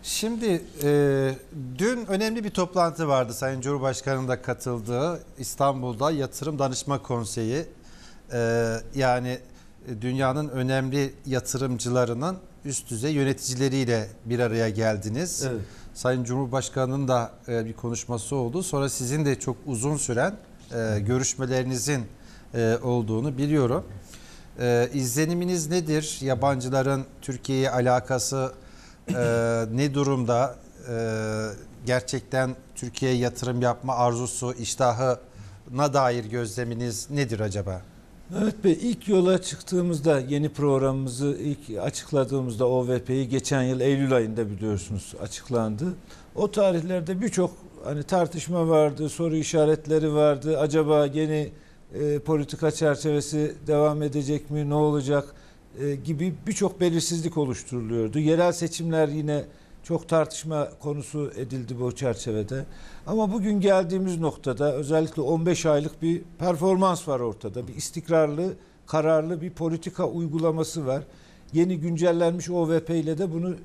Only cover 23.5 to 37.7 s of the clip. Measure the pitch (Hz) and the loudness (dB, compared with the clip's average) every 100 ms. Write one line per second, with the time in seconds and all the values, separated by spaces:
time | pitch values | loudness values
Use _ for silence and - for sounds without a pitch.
23.5 | 151 123 143 - 98 - - - - - | 4 4 0 -4 -14 -16 -20 -20 -20 -20
24.5 | - 120 120 123 131 127 123 156 175 180 | -4 2 4 2 0 -2 0 0 0 0
25.5 | 180 147 180 156 151 151 - 135 104 139 | -2 0 -2 2 0 -2 -6 -2 2 2
26.5 | 135 127 135 131 139 131 - - 127 - | 2 0 2 2 0 -2 -12 -10 -8 -2
27.5 | 135 131 123 123 127 120 131 - 135 131 | 0 2 4 4 4 2 -2 0 -2 -2
28.5 | - - - - - - 127 120 117 117 | -6 -20 -20 -20 -20 -6 0 2 2 2
29.5 | 117 110 117 143 135 139 135 120 120 135 | 0 0 0 0 2 2 2 2 2 2
30.5 | - - - 131 117 113 110 110 110 110 | -2 -18 -18 -8 -4 -2 -2 -2 -4 -4
31.5 | 98 - - 113 127 123 131 - 131 127 | -8 -16 -12 0 0 0 -8 -4 -2 0
32.5 | 127 - - 123 - 135 127 123 120 127 | -4 -14 -12 -10 -2 0 2 0 -2 -4
33.5 | 123 123 120 131 123 123 117 123 - 123 | 0 0 0 -2 2 2 2 -2 -4 -6
34.5 | 123 117 - 123 113 131 120 - - - | -6 -6 2 2 4 2 0 -4 -18 -18
35.5 | - - 123 147 135 131 120 107 120 117 | -18 -10 0 2 4 4 2 -2 -4 -4
36.5 | 98 120 117 120 107 - 143 135 107 107 | -4 -4 -4 -4 -6 -6 -2 -2 0 -2
37.5 | 98 98 | -2 -4